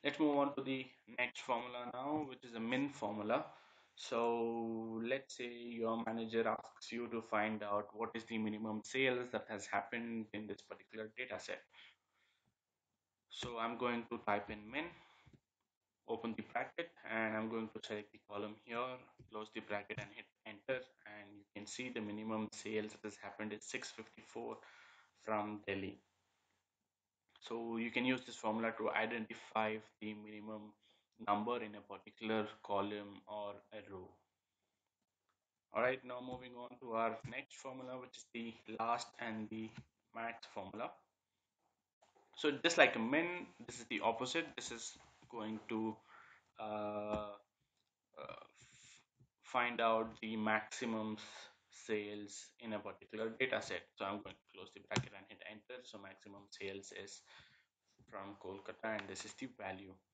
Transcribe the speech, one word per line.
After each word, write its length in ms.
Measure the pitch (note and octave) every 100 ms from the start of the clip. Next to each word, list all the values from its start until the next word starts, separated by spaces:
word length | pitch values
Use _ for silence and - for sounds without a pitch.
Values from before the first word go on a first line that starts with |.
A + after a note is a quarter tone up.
Let's 160 | C#3+ C#3
move 160 | D3+ C#3+
on 180 | C#3 C#3
to 60 |
the 220 | C3 C3+ B2+ - - A#2+
next 220 | B2 -
formula 500 | - A#2+ B2 B2 A#2+
now, 340 | A#2+ C#3 D3+ C#3+
which 160 | B2+
is 100 | B2
a 60 | A#2
min 300 | A2+ B2+ C#3
formula. 560 | - G#2 G#2 G#2 B2+ - - - - - -
So 1040 | - A#2+ A#2 A#2 A#2 A#2 A2+ A2+ A2+ A2+
let's 320 | A2+ C3+ - -
say 140 | A#2+
your 520 | A#2+ A#2+ A#2 A2+ A2+
manager 440 | A#2 A2+ A2+ A2+ A2+
asks 420 | A#2 - - -
you 160 | A#2 A#2+
to 140 | A#2
find 400 | A2 G#2+ G#2+ G#2+
out 260 | G#2 G#2 G#2
what 180 | G#2 A2+ A2+
is 80 |
the 140 | A2 A2+
minimum 440 | A2 G#2+ A2 G#2+
sales 440 | - C3 C3+ B2 B2
that 160 | A2 -
has 180 | G#2+ -
happened 600 | - - A#2 A#2 A#2 G#2+
in 160 | G#2 G#2+
this 120 | G#2
particular 480 | - - - A2 A2 A#2
data 220 | B2+ F#2
set. 240 | - F2+ - - - _ _ _ _ _ _ _ _ _ _ _ _ _ _
So 280 | - B2 A#2
I'm 200 | A2+ A#2
going 260 | B2 A#2 A2+
to 80 | A#2 -
type 240 | G2+ G#2
in 180 | G#2+ G#2+
min, 160 | C3+ E3+ - - - - - _ _ _ _ _ _ -
open 260 | A2+ A#2+ A2
the 60 | A2
bracket, 380 | A#2 C3 - E3+ - -
and 280 | A2+ A2 A2
I'm 120 | A2
going 200 | A2+ A2
to 60 | G#2+ -
select 240 | G#2 G#2
the 60 | - _
column 280 | G#2 G#2 A2
here, 340 | - A#2 B2+ B2+ - _ A#2
close 180 | A2 G#2+
the 60 | A2+
bracket 380 | G#2+ G#2 G#2 G#2+
and 100 | G2+
hit 120 | G#2 - _ -
enter. 340 | G#2 - C3 B2+ _ G#2+
And 320 | G#2 G2+ G#2
you 60 | G2+
can 120 | G#2 G#2
see 220 | - B2+
the 120 | A#2+
minimum 480 | G#2+ G#2 A2 A2 A2
sales 380 | - - G#2+ G#2+
that 140 | -
has 120 | G#2+ -
happened 300 | G2+ - G#2+
is 100 | G#2
six 280 | - - -
fifty-four 640 | - A2 - G#2+ A#2 A#2 A2+ - - - - - _
from 380 | - G#2+ G#2 G#2 G2+
Delhi. 300 | G2 F#2+ - _ _ _ _ _ _ _ _ _ _ _ _ _ -
So 360 | - A#2 A#2 A2+
you 160 | A#2
can 120 | A#2+
use 180 | B2+ B2+ -
this 80 |
formula 380 | - A2+ A2 A2+ A2
to 120 | A2
identify 840 | G#2+ A2 A#2 A2 A2+ - A2 A2 G#2+ - _
the 140 | G#2+
minimum 580 | G#2+ G#2+ G#2+ G#2+ G#2+ G#2+ - _ _ _ _ A2
number 340 | G#2 A2 A#2+
in 120 | G#2+ G#2
a 40 |
particular 680 | - G2 - - A2 A2 G#2+ -
column 580 | - G2+ G2+ G#2 G2+ G2 -
or 260 | G#2 G2+ G2+ -
a 200 | G#2+ G2+
row. 160 | F#2+ F#2+ - _ _ _ _ _ _ _ _ _ _ _ _ _ _ _
All 80 | -
right, 240 | B2 C3
now 140 | B2+ B2
moving 320 | B2+ B2+ B2 B2
on 200 | A#2+ -
to 120 | A#2+
our 240 | A2+ A2+ A2 -
next 240 | A#2+ C#3
formula, 440 | - C3+ C3 B2+ B2+
which 160 | B2 -
is 100 | -
the 180 | A#2 A#2 A2+ - A2+
last 280 | A2+ A#2+ - -
and 280 | A#2 A2 G#2+
the 220 | A2 A2 - - _ _
max 320 | A#2 A#2 A2+ -
formula. 380 | - G2 G2+ B2 - _ _ _ _ _ _ _ _ _ _ - _ _ -
So 140 | D3+ C#3
just 140 | E3+ E3+
like 180 | C3+ A#2
a 20 |
min, 480 | A2+ D3 E3+ F3+ - -
this 140 | A#2+ -
is 80 | A2+
the 140 | -
opposite. 440 | A2 A2+ B2+ E3 E3 -
This 160 | -
is 260 | A#2 - - - - -
going 300 | A#2 G#2+ G#2+ -
to, 280 | A2 A2 G#2+ - - - - _ -
uh, 40 |
uh, 640 | G#2+ G#2+ G#2 G#2 G#2+ G#2 G#2 G2+ _ _ _ _ _ _ _ -
f-, 840 | C#2 - - _ - - - - _ _ - _
find 360 | - B2+ A#2+ A2+
out 400 | A2+ A2+ A2 A2
the 140 | A2
maximum 840 | A2 G#2+ G#2+ - - A#2+ A2 A2 G#2+
s-, 60 | - - - - _
sales 760 | - - G#2+ G#2 G#2 G2+ - - _
in 140 | A#2
a 80 | G#2+
particular 500 | G2 - - G#2+ A2+ A2+
data 240 | - G#2
set. 200 | - F2+ -
So 100 | -
I'm 160 | G2 G#2
going 140 | F#2+
to 180 | F#2 _
close 180 | G2 F#2
the 60 | G2
bracket 320 | - - - G2
and 80 | F#2+
hit 100 | G#2 -
enter. 320 | G#2+ - B2+
So 140 | - G#2
maximum 440 | G2 F#2+ G2+ G2+ G2+
sales 420 | - G2 G2 G2 F#2+
is 200 | G2 - - - - - _ _ _ _ -
from 240 | G#2 G2 G2+
Kolkata, 540 | - G2 G#2 - A2+ G#2+
and 100 | G2
this 160 | F#2+
is 80 | G#2+
the 140 | - C3 -
value. 380 | F#2+ F#2+ G2 F#2 _